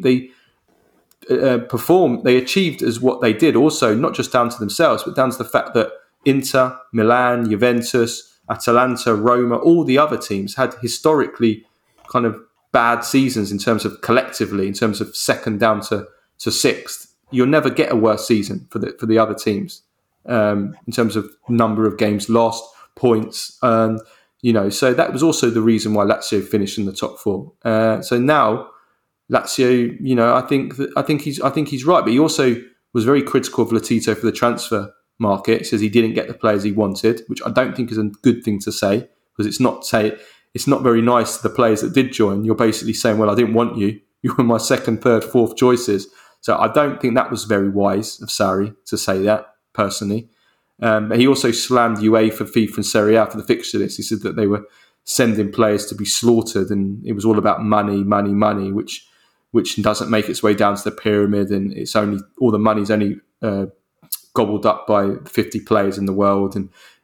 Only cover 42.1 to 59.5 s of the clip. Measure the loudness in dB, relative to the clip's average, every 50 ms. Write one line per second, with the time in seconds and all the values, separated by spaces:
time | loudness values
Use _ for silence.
42.1 | 0 0 0 2 2 0 0 0 0 2 2 0 0 -2 -4 -6 -4 0 0 0
43.1 | 2 2 2 2 2 2 0 2 2 0 0 0 -2 -2 -2 -2 -2 -6 _ _
44.1 | _ _ -6 -2 0 0 2 2 2 0 2 0 -2 0 0 -4 -4 0 2 2
45.1 | 2 2 0 0 2 2 2 2 0 2 4 4 4 2 0 -2 -2 -2 -4 -10
46.1 | _ -20 -20 _ _ _ -4 -2 0 0 0 2 2 2 0 0 -2 -2 -2 0
47.1 | 0 0 0 0 -4 -8 -2 0 0 0 0 0 0 0 0 2 0 0 -4 -6
48.1 | -12 -14 -10 -10 -2 -2 0 0 0 0 -2 -4 -6 _ _ -8 -8 -4 -2 -2
49.1 | -2 0 2 2 0 0 -2 -10 _ _ _ _ _ -2 -2 -2 -2 -4 -4 -4
50.1 | -4 -4 -6 -10 _ _ _ _ _ _ _ _ _ _ 0 0 2 0 0 0
51.1 | 2 4 4 4 4 2 0 -2 -2 -2 -2 0 2 2 2 2 0 0 2 4
52.1 | 4 4 4 2 0 -4 -8 -2 0 0 0 0 -2 -6 -6 0 0 2 4 6
53.1 | 4 4 4 2 -2 -8 -2 -2 -2 -2 -2 -6 -4 -4 -4 -4 -6 -10 -6 -6
54.1 | -6 -6 -6 -6 -4 -2 0 0 0 -2 -4 -12 _ _ _ _ _ _ _ -6
55.1 | 0 0 2 2 2 0 -2 -2 0 0 2 2 2 0 -2 -6 -8 -8 -6 -4
56.1 | -4 0 2 4 4 4 2 -2 -4 -4 -2 -2 -2 -2 -2 -4 -6 -8 -8 -8
57.1 | -6 -2 0 2 2 2 2 0 0 0 0 0 0 0 0 0 -2 -2 0 0
58.1 | 0 0 0 0 0 2 2 0 0 -2 -4 -4 -4 -4 -6 -8 -12 -16 -16 _
59.1 | _ _ _ _ _ _ _ _